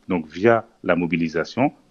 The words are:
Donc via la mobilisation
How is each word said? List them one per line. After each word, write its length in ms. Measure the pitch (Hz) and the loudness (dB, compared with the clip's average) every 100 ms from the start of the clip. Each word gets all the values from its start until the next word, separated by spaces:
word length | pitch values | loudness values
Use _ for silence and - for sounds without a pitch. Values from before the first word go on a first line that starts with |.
| - | -4
Donc 180 | 90 78 | -4 -4
via 400 | 87 107 117 - _ | 0 2 2 0 _
la 140 | - 87 | -2 0
mobilisation 760 | 87 82 85 78 80 - 143 - _ | 0 -2 -2 -4 -4 -2 -2 -2 _